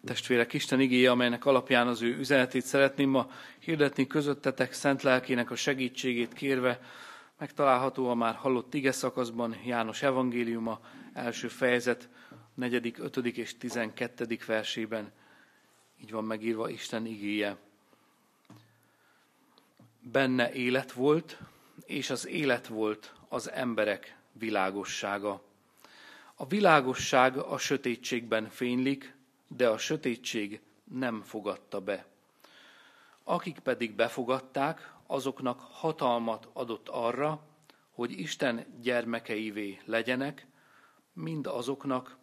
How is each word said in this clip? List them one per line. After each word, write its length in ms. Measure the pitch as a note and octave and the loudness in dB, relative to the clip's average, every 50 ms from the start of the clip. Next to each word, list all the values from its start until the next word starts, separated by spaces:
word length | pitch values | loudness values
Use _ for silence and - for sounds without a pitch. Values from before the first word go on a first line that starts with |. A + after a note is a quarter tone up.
| - - | -6 -6
Testvérek, 420 | - - - - B2+ A#2+ A#2 - - | -6 -6 0 4 4 4 4 4 0
Isten 260 | D3+ - - C#3 C3 | -4 0 2 4 4
igéje, 320 | C3+ C3 B2 B2 B2+ B2+ | 4 6 6 6 8 6
amelynek 340 | B2 B2 B2 A#2+ A#2+ A#2+ - | 6 6 4 2 2 2 4
alapján 420 | C#3+ C3+ B2 B2+ - C3+ A#2+ A#2+ | 4 4 4 4 4 4 4 4
az 140 | B2 A#2+ G#2+ | 4 0 0
ő 160 | A#2 A#2 B2+ | 0 -2 0
üzenetét 480 | D3 C#3 B2+ C#3+ C3 B2+ B2+ - C3 A#2+ | -2 2 4 6 6 6 4 2 -2 -2
szeretném 440 | - - C#3 C#3 C3+ C#3 - C#3 C3+ | 2 4 6 6 6 4 2 2 4
ma 220 | C3+ C3 C3+ C3+ - - - - - - | 4 4 2 0 -6 -18 -18 -18 -20 -12
hirdetni 480 | - - E3 D3+ D3 C#3 - - C3+ | -4 -4 2 2 2 2 4 0 0
közöttetek, 680 | C3 - D#3 C#3+ D3 C#3 C#3+ - C#3 C3 - C3 A#2+ - | 2 2 0 0 0 -2 0 0 -2 0 0 -2 -2 -2
szent 280 | - - D3 C#3 C3 | 0 2 2 2 4
lelkének 500 | - C#3 B2+ B2+ B2+ - C3 A#2+ A#2+ - | 4 4 4 4 4 0 0 0 0 -2
a 40 | B2 | -4
segítségét 800 | A2+ - D3+ C#3 C3 C3 A#2+ B2+ - - C3 B2 A#2 A#2 A2+ - | -2 0 0 0 0 -2 -4 -4 -4 -2 -2 0 0 -2 -4 -4
kérve, 460 | - D3+ C#3 C3+ B2+ B2+ B2+ B2 B2 - - - - - - - - - - _ | -4 -2 0 0 2 2 0 0 -2 -8 -18 -18 -18 -18 -18 -18 -20 -20 -20 _
megtalálható 720 | _ D3+ C#3 - - D3 C#3 C3 B2 C3 C3+ B2 - C3 B2 | _ -12 -10 -2 2 4 4 6 4 4 0 0 0 0 2
a 40 | B2 | 2
már 220 | A#2 A#2 A2+ A2+ | 2 2 0 -2
hallott 380 | - - C3+ C3 A#2+ - - - | 0 0 0 0 0 0 -2 -4
ige 180 | D3+ C3 C#3 | 0 2 2
szakaszban, 640 | B2+ - - B2+ - C3+ B2 A#2 A2+ A#2 A#2+ A2+ A2+ G2+ G#2 | 0 2 -2 -2 -2 -2 -4 -4 -2 -4 -4 -4 -4 -6 -6
János 360 | B2 A#2+ A#2 A2+ A2 G#2+ - | -2 -2 -2 -2 -2 -4 0
evangéliuma, 760 | D3 C#3 C3 B2+ B2+ B2 A#2+ A#2+ A#2+ A#2 A#2 A#2 A2+ A2+ A2 G#2+ - - - - - - - | 0 2 2 2 0 0 0 0 0 0 -2 -2 -2 -4 -6 -6 -10 -20 -20 -20 -20 -14 -10
első 340 | - B2+ A#2+ A#2 - - | -6 -4 -4 -4 -4 -8
fejezet, 640 | A#2 - - C#3 B2 B2 B2 A#2 B2 A#2+ - - - - - - - - - - _ _ | -8 -4 0 2 4 4 4 2 0 -2 -2 -6 -20 -20 -20 -20 -20 -20 -20 -20 _ _
negyedik, 460 | B2 B2 B2 A#2+ B2 A#2 A#2+ A#2 - | -6 -2 0 0 0 0 -2 -6 -6
ötödik 380 | - C3+ - C3+ A#2+ A#2+ A#2 | -10 -4 -4 -2 -2 -2 -2
és 200 | A#2 A2+ - - | -4 -8 -8 -10
tizenkettedik 880 | - - B2 A2+ A#2+ A2+ A2 - - B2 A#2 - - B2 A2+ A#2 A2 - | -8 -8 -4 -2 -2 -2 -2 -2 -6 -6 -6 -4 -6 -4 -4 -4 -6 -2
versében. 680 | - A2 A2 G#2+ - - A#2+ A2 G#2+ A2+ A2 G#2 G2 _ _ - _ - - - _ _ _ _ _ _ _ _ _ _ _ | 0 0 0 0 -2 -4 -4 -4 -4 -4 -6 -6 -10 _ _ -20 _ -20 -20 -20 _ _ _ _ _ _ _ _ _ _ _
Így 100 | - G#2+ | -16 -8
van 120 | A2 A2 G#2+ | -6 -6 -4
megírva 460 | A2 A2+ G#2+ G#2+ A2+ A2+ A2 A#2 - | -4 -4 -2 -2 -2 -2 0 -2 -4
Isten 360 | A2+ A#2 - - - A2+ A2+ | -6 -8 -8 -6 -6 -6 -4
igéje. 520 | A2+ A2 G#2 G2+ G2+ G#2 G#2 G2+ G2+ G2 - - - _ _ _ _ _ _ _ _ _ _ _ _ _ _ _ _ - - _ _ _ _ _ _ _ _ _ _ _ _ _ _ _ _ _ _ _ _ _ _ _ _ - _ _ _ | -6 -8 -6 -4 -2 0 0 0 0 -2 -6 -14 -20 _ _ _ _ _ _ _ _ _ _ _ _ _ _ _ _ -20 -20 _ _ _ _ _ _ _ _ _ _ _ _ _ _ _ _ _ _ _ _ _ _ _ _ -20 _ _ _
Benne 540 | - A#2+ A2+ C#3 C3+ B2+ B2+ B2+ A#2+ A#2 - | -20 -2 0 2 2 4 4 2 2 2 0
élet 380 | C3+ B2 B2 B2 C3 C3 - | -2 0 2 2 0 0 -4
volt, 480 | - B2 B2+ D3 D3+ E3 E3 - - - - - - - _ _ _ - - | -4 2 4 4 4 4 2 -6 -16 -18 -18 -20 -20 -20 _ _ _ -20 -14
és 240 | - - D3 C3 - | -8 -8 -6 -4 -4
az 180 | C3+ A#2 - | -6 -6 -6
élet 400 | - - E3+ D3+ C3+ B2 A#2+ B2 | -6 -4 0 2 2 2 2 0
volt 460 | - A2+ G#2+ A2 G#2+ G#2+ - - - - - - | -8 -4 -2 0 -2 -2 -4 -8 -20 -20 -20 -12
az 240 | _ - B2+ A2+ - | _ -6 -6 -6 -6
emberek 680 | - - C3 B2 A2+ G#2+ G#2+ G#2+ G2+ F#2+ - - - - _ _ | -6 -4 -4 -2 0 2 2 2 0 -2 -6 -18 -20 -20 _ _
világossága. 1120 | _ G#2+ A2+ A2 G#2+ G2+ F#2 F#2+ G2 G2+ G2 - - - - G2+ G2+ G2+ G2 G#2 G2 F#2+ - _ _ _ _ _ _ _ - - - - - - - - - - - | _ -8 -4 0 2 2 2 2 0 -4 -6 -6 -6 -6 -4 -4 -4 -2 -2 -4 -4 -6 -10 _ _ _ _ _ _ _ -20 -20 -20 -20 -20 -20 -20 -20 -20 -20 -14
A 100 | - C#3+ | -14 -6
világosság 920 | C3+ F#3 G#3+ G3+ F3+ D#3+ D3 C3 B2+ B2+ - - - - C3 B2+ C3 C3 | -2 0 6 8 8 8 8 8 4 0 0 0 4 6 6 6 6 4
a 200 | C3+ - - D3 | 0 -4 -4 -4
sötétségben 920 | C3+ - - D3 C3 - B2+ A#2+ A2+ - - C3 A#2+ A#2 A2 A2+ A2 G#2+ G#2 | -4 0 0 0 0 0 -2 -4 -4 -4 -4 -4 -4 -2 0 0 0 0 -4
fénylik, 680 | - - B2+ B2 B2 B2+ C3 C3+ C#3 C3+ - - - _ _ _ _ _ _ _ D3+ | -6 -4 -2 0 2 2 2 0 0 -2 -6 -20 -20 _ _ _ _ _ _ _ 0
de 140 | B2 B2+ A#2 | 2 4 4
a 80 | A2 | 4
sötétség 840 | - - - D3+ D3+ - C3 A#2 A2+ - - - A2+ G#2 G2+ G#2+ A2+ _ _ _ _ _ | 0 -2 -4 -4 -2 -2 -2 -4 -2 -6 -6 -4 -4 -4 -4 -8 -14 _ _ _ _ _
nem 380 | - - B2+ C3 B2 A2+ G#2+ | -12 -6 -4 -4 -4 -4 -6
fogadta 600 | G2 - - A2 G2 G#2 F#2 - - _ - G2+ | -10 -10 -10 -6 -6 -6 -6 -6 -10 _ -10 -6
be. 240 | F#2+ G2+ G2+ F2+ - _ _ _ _ _ _ _ - - - - - - - - - - _ - - - _ _ _ | -4 -4 -6 -6 -6 _ _ _ _ _ _ _ -20 -20 -20 -20 -20 -20 -20 -20 -20 -20 _ -20 -20 -20 _ _ _
Akik 360 | - E3+ F3 - F#3 C#3 - | -2 -2 -2 -2 -6 -10 -4
pedig 360 | - C3 B2 B2 A#2+ A2 G#2 | -2 -2 0 0 -2 -4 2
befogadták, 1000 | G2+ A2+ A#2 - - B2 A#2 C3 C3+ C3 - - C#3 C#3 D3+ D#3+ - - - - - _ | 0 0 0 2 -4 0 0 0 -2 -2 -6 -4 -2 -2 -2 -2 -6 -14 -20 -20 -20 _
azoknak 520 | _ - C#3 B2 C3+ C3 - C3 B2 B2 B2 | _ -4 -2 -2 -4 -6 -4 -4 -4 -4 -6
hatalmat 880 | - - - - - D#3+ D3+ - D3 B2+ A#2+ A#2 A#2 A2+ A2 G#2+ - - _ | -12 -20 -14 -4 -4 -4 -2 0 0 2 2 2 0 -2 -4 -6 -8 -14 _
adott 360 | - B2+ A#2 A2+ - - - | -8 -6 -6 -6 -10 -8 -8
arra, 580 | - B2+ A#2 A#2 A#2+ B2 C#3+ D3+ D#3 D3+ - _ _ _ _ _ _ _ _ _ | -6 -2 -2 -2 0 0 -2 -2 -2 -4 -10 _ _ _ _ _ _ _ _ _
hogy 280 | _ - A#2+ A#2+ - - | _ -6 -6 -6 -4 -6
Isten 460 | F3 D#3 - - D3+ C3 A#2 A2+ - - - B2 | -8 -8 -4 -2 0 0 0 -2 -8 -12 -18 -6
gyermekeivé 1000 | A2+ B2 B2 A#2+ A#2 A#2 A#2 A#2 - - A2+ G#2+ A2 A2 G2+ G#2 G#2 G2+ G2 - - | -2 0 0 0 0 -2 -4 -6 -4 -6 -6 -4 -4 -4 -6 -6 -6 -6 -8 -12 -8
legyenek, 640 | - A2 A2+ A2+ B2 B2+ B2+ C3+ D3 D3+ - - _ _ _ _ _ _ - _ _ _ _ _ _ _ | -2 -2 -2 0 0 -2 0 -2 -4 -6 -10 -20 _ _ _ _ _ _ -20 _ _ _ _ _ _ _
mind 340 | F3 D#3+ D#3+ D#3+ D3+ C3+ | -8 -6 -6 -4 -4 -4
azoknak 680 | - - A#2+ A#2+ B2 C#3 C3+ - C#3 C3 B2+ C3 - - _ | -4 -4 -4 -2 -4 -6 -4 -2 -2 -2 -2 -4 -6 -20 _